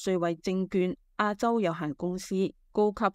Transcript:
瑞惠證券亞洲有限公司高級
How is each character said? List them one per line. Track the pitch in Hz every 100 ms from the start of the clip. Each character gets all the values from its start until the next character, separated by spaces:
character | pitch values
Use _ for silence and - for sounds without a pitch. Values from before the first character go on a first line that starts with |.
| -
瑞 | 185
惠 | 170 165
證 | - 185 185
券 | 196 180 - _ -
亞 | 208
洲 | 208 233 233
有 | 185
限 | 165 151
公 | - 175 185
司 | - 190 190 - _
高 | - 208
級 | 202 208